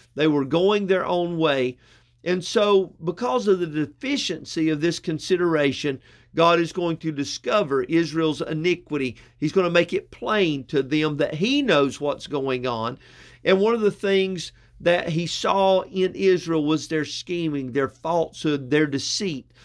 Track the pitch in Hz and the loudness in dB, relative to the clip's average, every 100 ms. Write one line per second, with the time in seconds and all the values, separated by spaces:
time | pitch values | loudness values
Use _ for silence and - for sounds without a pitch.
0 | _ - 156 147 135 160 190 208 196 190 | _ 0 2 2 2 2 4 2 2 0
1 | - 180 175 170 160 135 127 123 _ _ | 2 -2 -2 0 0 2 0 -4 _ _
2 | _ _ 165 180 170 220 208 202 190 - | _ _ -4 -4 0 2 4 4 2 -4
3 | 160 170 247 254 202 185 170 151 147 - | -8 -4 -2 0 2 2 2 -2 -4 -6
4 | 269 285 - 160 - - 160 151 165 165 | -6 -4 -4 -6 -6 -2 0 0 0 -2
5 | - 160 - 185 175 160 143 123 147 135 | -4 -6 -2 0 2 2 2 0 -4 -6
6 | - - _ 151 165 170 165 185 175 160 | -10 -20 _ 2 4 4 2 -2 -2 -2
7 | 160 143 139 - - 214 160 135 123 165 | -4 -4 -6 -6 -2 0 2 0 0 0
8 | 165 156 160 139 - 156 170 180 - 147 | 0 0 -2 -2 -4 -2 -2 -2 -4 -4
9 | 131 107 - _ 151 185 175 170 175 180 | -4 -6 -18 _ -2 0 2 2 2 -2
10 | - - 233 214 180 143 123 147 131 156 | -6 -10 -2 0 2 0 -2 -2 0 0
11 | 151 147 147 151 214 285 262 156 139 120 | 0 0 -2 0 0 0 2 4 2 0
12 | 143 135 - 143 135 127 127 117 113 131 | -4 -6 -6 -4 -2 -2 -2 -4 -4 -8
13 | - - - - - 190 208 233 208 196 | -16 -20 -20 -6 2 2 4 2 0 0
14 | 202 196 190 180 - - _ - - 175 | 0 0 0 -4 -10 -16 _ -4 0 2
15 | - 160 170 - 196 190 190 190 - 185 | 0 -2 -4 -4 0 2 4 4 0 -2
16 | 185 - 190 180 165 160 147 156 - 156 | -2 2 2 2 2 0 0 -2 -2 -4
17 | 147 - - 175 165 143 131 127 131 - | -4 -8 -8 -4 -2 -4 -4 -2 -2 -4
18 | 160 170 - - 156 143 127 147 151 135 | -2 -2 -2 -2 -2 -2 0 2 2 0
19 | - - 196 139 - _ | -4 -4 -4 -6 -10 _